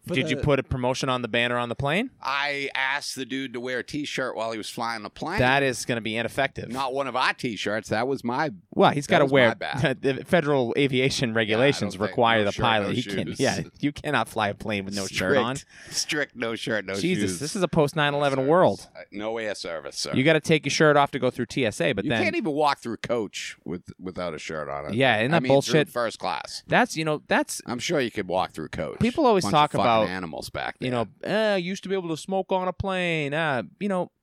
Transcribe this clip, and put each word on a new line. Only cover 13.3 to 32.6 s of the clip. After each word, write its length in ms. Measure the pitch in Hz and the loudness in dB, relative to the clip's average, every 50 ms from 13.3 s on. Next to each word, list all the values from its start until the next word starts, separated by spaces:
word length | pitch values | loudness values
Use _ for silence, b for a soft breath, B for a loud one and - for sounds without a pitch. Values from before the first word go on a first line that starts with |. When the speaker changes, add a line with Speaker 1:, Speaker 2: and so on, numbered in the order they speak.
| 90 - | -2 0
Speaker 2:
yeah, 200 | 135 120 95 95 78 - _ - | 0 0 2 0 -6 -8 _ -4
you 120 | - 143 | -4 -4
cannot 380 | 147 - - 151 147 123 113 - | -4 -4 -6 -2 0 0 -2 -2
fly 180 | - 113 107 101 | -2 -2 -2 -2
a 60 | 101 | -2
plane 320 | - - 107 107 101 95 | -4 -4 -4 -2 -2 -4
with 80 | 95 98 | -4 -4
no 100 | 101 98 | -4 -6
shirt 300 | 92 - - - 110 127 | -4 -4 -2 0 2 2
on. 200 | 135 120 117 131 | 2 2 0 -2
Speaker 1:
Strict, 360 | 143 - _ - - - - | -6 -10 _ -20 -20 -18 -8
strict 440 | - - - - 160 151 143 - _ | -6 -6 -4 -2 -2 -2 -2 -4 _
no 180 | 117 123 113 113 | -6 -4 -4 -4
shirt, 320 | 104 - 143 113 107 98 | -4 -2 -2 -2 -2 -2
no 80 | 95 95 | -2 -4
Speaker 2:
Jesus, 380 | 101 - 170 185 - 101 95 | 0 2 2 2 2 2 0
Speaker 1:
shoes. 80 | 92 85 | -2 -4
Speaker 2:
this 140 | 139 151 - | -6 -6 -2
is 80 | 208 | -2
a 60 | 180 165 | -2 2
post 260 | - 175 147 143 - | 4 2 2 2 2
nine 200 | 160 147 147 143 | 0 0 2 2
eleven 240 | 143 147 143 135 135 | 2 2 2 2 2
Speaker 1:
Yes, 100 | 131 135 | 4 4
Speaker 2:
world. 320 | 160 180 180 123 98 92 | 6 6 6 6 4 2
Speaker 1:
sir. 80 | - - _ | -8 -16 _
Uh, 40 | - 90 _ | -18 -18 _
no 240 | - 101 104 110 113 | -10 -6 -6 -4 -4
air 180 | 117 113 107 98 | -4 -4 -4 -6
service, 440 | - - 92 85 80 69 71 - - | -6 -6 -8 -8 -6 -8 -8 -8 -6
sir. 160 | - 71 71 | -6 -2 0
Speaker 2:
You 100 | 120 131 | 2 4
gotta 160 | 160 160 156 | 4 4 2
take 240 | - - 165 156 - | 2 2 0 0 2
your 60 | 139 | -2
shirt 260 | - - 160 151 147 | 2 6 6 6 8
off 140 | 147 139 139 | 6 4 2
to 80 | - 135 | 0 0
go 100 | 120 127 | 0 0
through 180 | - - 120 | 0 -2 -6
T 200 | - - 151 127 | -4 -2 0 0
S 160 | 107 101 - | 0 0 0
A, 100 | 165 165 | -2 0
but 120 | 135 101 98 | 0 0 0
Speaker 1:
You 40 | 147 | 0
Speaker 2:
then 120 | 117 110 | 0 0
Speaker 1:
can't 140 | - 330 330 | 0 0 -2
even 160 | 339 233 170 | -2 -2 -2
walk 260 | 143 147 151 143 139 - | 0 2 2 2 2 0
through 180 | - 117 110 - | -4 -10 -8 -8
coach 580 | - - 120 123 107 90 - - - - - _ _ | -4 -2 -2 -2 -2 -4 -6 -10 -10 -10 -12 _ _
with, 180 | - 80 90 - - - _ | -8 -8 -8 -10 -14 -18 _
without 320 | 87 92 87 92 90 87 | -12 -10 -8 -6 -6 -6
a 60 | 80 71 | -6 -8
shirt 320 | - - 82 78 73 69 | -8 -8 -8 -6 -6 -6
on 160 | 69 71 71 | -6 -8 -6
it. 80 | 73 98 | -4 0
Speaker 2:
Yeah, 240 | 113 135 131 117 107 | 2 4 4 4 4
isn't 160 | 110 131 165 | 2 4 2
Speaker 1:
I 20 | |
Speaker 2:
that 60 | 165 | 2
Speaker 1:
mean, 80 | 131 127 | 4 4
through 40 | 135 | 4
Speaker 2:
bullshit? 340 | 139 135 - - 156 143 - | 4 4 4 2 2 2 2
Speaker 1:
first 280 | - 120 120 110 - - | 0 -2 -2 -2 -4 -4
class. 440 | - 92 85 65 - - - - - | -4 -4 -4 -4 -6 -10 -12 -14 -6
Speaker 2:
That's, 300 | - 147 180 240 254 - | 0 2 2 2 2 0
you 80 | 160 160 | -4 -2
know, 160 | 156 151 143 - _ | -2 -2 -4 -2 _
that's 320 | 196 233 302 - - - - | 0 0 0 -2 -6 -10 -8
Speaker 1:
I'm 140 | - 120 123 | -8 -8 -6
sure 200 | - - 175 151 | -4 -2 0 0
you 120 | 127 113 | 0 -2
could 160 | - - 98 90 | -2 -6 -4 -2
walk 240 | 85 92 90 85 | -2 -2 -2 -2
through 160 | - - 78 - | -6 -10 -10 -10
coach. 320 | - - 80 71 50 - | -6 -6 -6 -6 -2 0
Speaker 2:
People 260 | - 233 240 - 311 | 0 0 2 4 4
always 180 | 247 220 190 - | 6 6 4 4
Speaker 1:
Bunch 80 | 101 | 4
Speaker 2:
talk 220 | 170 151 151 147 - | 6 6 4 4 4
Speaker 1:
of 40 | - | 2
fucking 100 | 98 123 | 4 6
Speaker 2:
about, 100 | 117 113 | 6 4
Speaker 1:
animals 500 | 107 92 92 95 90 82 73 62 - - | 4 2 0 -4 -6 -6 -8 -10 -12 -10
back 260 | _ 71 65 62 - _ | _ -6 -6 -6 -6 _
Speaker 2:
you 120 | - 127 | -4 -2
Speaker 1:
there. 140 | 127 120 113 95 - _ - | -2 -2 -2 -4 -6 _ -6
Speaker 2:
know, 300 | - 180 214 220 214 202 | -2 0 0 2 2 0
"Uh, 20 | |
used 260 | 196 175 175 196 185 | 0 -2 -4 -6 -8
to 60 | - 185 | -6 -4
be 60 | 196 | -4
able 120 | 196 175 170 | -4 -2 -4
to 60 | 160 | -6
smoke 360 | 143 - - 190 190 180 _ | -6 -6 -4 -4 -4 -2 _
on 160 | 190 185 | -2 0